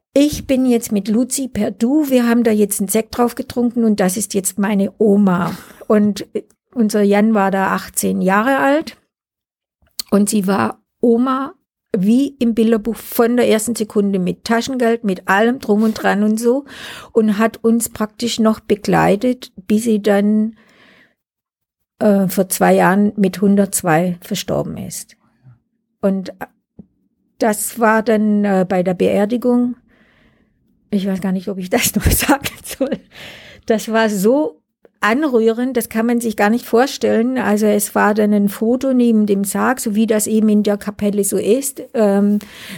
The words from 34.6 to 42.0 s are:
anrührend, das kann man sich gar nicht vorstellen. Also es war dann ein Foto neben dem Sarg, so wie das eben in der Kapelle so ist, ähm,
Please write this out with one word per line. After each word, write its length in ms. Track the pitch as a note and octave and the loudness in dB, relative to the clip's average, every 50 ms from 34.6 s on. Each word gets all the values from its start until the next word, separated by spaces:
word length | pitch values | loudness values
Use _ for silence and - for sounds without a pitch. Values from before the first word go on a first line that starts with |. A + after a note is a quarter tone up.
| _ _ _ _ _ _ _ _ | _ _ _ _ _ _ _ _
anrührend, 760 | - G#3 A3+ C#4 D#4+ D4 B3 A3 A3+ A3+ A3+ A3+ B3 C4 B3+ | -2 0 0 0 0 0 2 2 2 2 0 0 -2 -2 -2
das 120 | A#3+ A3 - | -4 -4 -4
kann 180 | - A3 A3+ | -2 -2 0
man 140 | A#3 A#3+ A#3+ | 0 0 0
sich 160 | A#3 A3+ G#3 | -2 -2 0
gar 120 | - G#3 G#3 | 0 2 2
nicht 140 | A3+ A#3+ - | 2 0 -2
vorstellen. 760 | - - A3+ B3+ C#4 - - - G#3+ G#3 A3 A3+ B3+ C4 B3+ | 0 2 2 2 0 -2 -2 -2 0 0 0 0 0 -2 -2
Also 280 | G3+ G3+ G#3 G#3 G#3+ | 0 0 0 2 2
es 280 | G#3 G#3 G#3 G3+ - - | 2 2 0 -2 -2 0
war 200 | G#3 G3 G#3 G#3+ | 0 2 2 2
dann 180 | A3 G#3 G#3 | 2 2 2
ein 160 | G#3 G#3 G3+ G3+ | 2 2 2 0
Foto 440 | - - A3+ A3+ B3 B3+ C#4 C4+ | -2 -2 -2 -2 0 0 0 0
neben 340 | B3+ B3 A#3+ A#3+ A3+ G#3+ G#3+ | 2 2 2 4 4 2 2
dem 180 | G3+ G3+ G3 G3+ | 2 0 0 -2
Sarg, 340 | G3+ - G3 G#3 A#3 C4 B3+ | -2 -2 -2 -2 -2 -2 -2
so 160 | - A#3 G3+ | -4 -4 -2
wie 120 | G#3+ A3+ | 0 0
das 200 | G#3+ A3+ G#3+ - | 2 0 0 0
eben 220 | - A3 A3 G#3+ G#3+ | 0 0 2 2 4
in 140 | G#3 G#3 | 2 2
der 160 | G3+ G#3 G3+ G3+ | 2 0 -2 -2
Kapelle 440 | - G3+ G#3 - G#3 G#3 G3+ G#3 | -4 -8 -6 -4 -4 -2 0 -2
so 140 | G3 - G#3+ | -2 -2 -2
ist, 460 | F#3+ - F#3+ G#3+ C4+ C#4 - - - - - - | -2 0 0 0 0 -2 -4 -10 -12 -12 -6 -2
ähm, 440 | A#3+ | 0